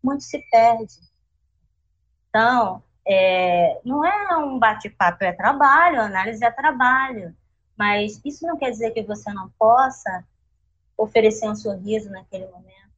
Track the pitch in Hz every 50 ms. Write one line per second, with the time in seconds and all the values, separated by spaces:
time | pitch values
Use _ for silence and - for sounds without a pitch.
0 | - 254 285 277 - - - 285 - - - 226 226 233 233 226 220 - - _
1 | _ _ _ _ _ _ _ _ _ _ _ _ _ _ _ _ _ _ _ _
2 | _ _ _ _ _ _ - 220 226 240 254 247 220 190 - - _ _ _ _
3 | _ 196 196 190 190 185 185 185 185 180 175 175 175 160 - - _ 240 269 294
4 | 311 349 403 415 403 381 349 320 294 277 262 254 226 214 214 214 - 208 _ _
5 | 196 175 175 - 196 180 175 196 196 226 285 277 285 269 277 311 339 349 320 247
6 | 214 202 196 190 190 214 226 214 233 233 233 269 269 311 277 247 254 247 262 262
7 | 269 262 247 214 185 170 170 _ _ _ _ _ _ _ _ - 208 208 208 208
8 | 208 214 214 - _ 285 285 - 320 339 330 - 285 254 220 214 233 220 226 226
9 | 208 202 208 208 - 208 202 196 185 - _ _ 220 220 233 254 269 262 254 -
10 | - 202 185 180 180 _ _ _ _ _ _ _ _ _ _ _ _ _ _ -
11 | 214 214 _ 233 220 220 214 - 220 214 214 214 - 214 196 185 190 202 220 214
12 | 202 196 196 190 190 _ - 185 185 185 180 180 180 190 190 _ _ _ _